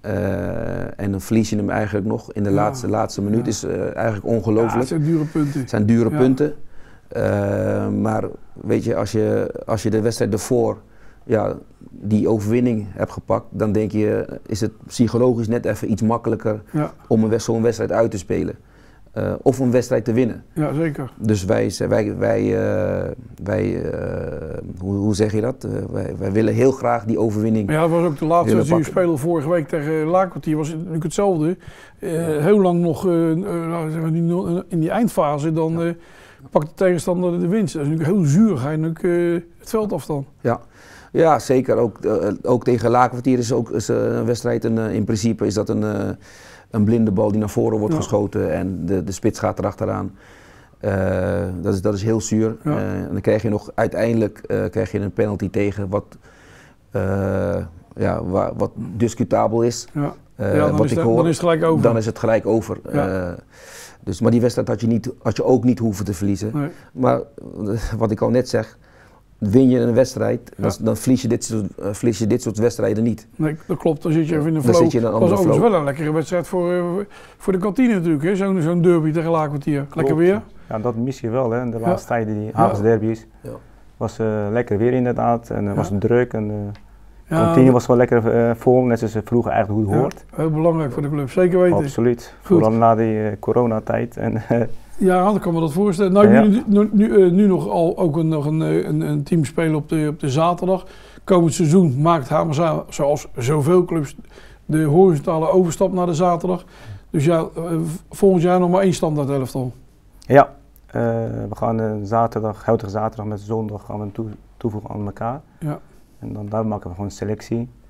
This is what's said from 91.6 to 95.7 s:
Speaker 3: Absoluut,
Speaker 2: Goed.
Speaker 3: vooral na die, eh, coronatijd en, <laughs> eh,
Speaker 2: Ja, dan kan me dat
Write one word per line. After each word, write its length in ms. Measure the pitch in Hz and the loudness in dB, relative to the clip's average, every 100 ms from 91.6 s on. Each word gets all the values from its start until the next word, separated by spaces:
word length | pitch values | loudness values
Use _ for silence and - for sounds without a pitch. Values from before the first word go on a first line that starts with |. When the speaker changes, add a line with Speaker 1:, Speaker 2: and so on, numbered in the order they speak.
| 180 170 | 4 2
Speaker 3:
Absoluut, 560 | 143 - 117 120 - - | 0 0 0 0 -6 -20
Speaker 2:
Goed. 40 | - | 2
Speaker 3:
vooral 240 | 175 110 | 4 4
na 240 | 113 113 110 | 4 4 4
die, 280 | 113 107 | 2 0
eh, 80 | 107 104 | -2 -4
coronatijd 800 | - 120 120 110 110 110 120 - | 0 2 2 0 -2 -4 -4 -4
en, 180 | 113 110 | -4 -4
<laughs> 60 | - | -2
eh, 120 | 117 110 - - - | 0 0 -4 -10 0
Speaker 2:
Ja, 260 | 190 180 | 2 4
dan 160 | 190 202 | 4 2
kan 140 | 180 | 0
me 60 | 165 | 0
dat 120 | 165 | 0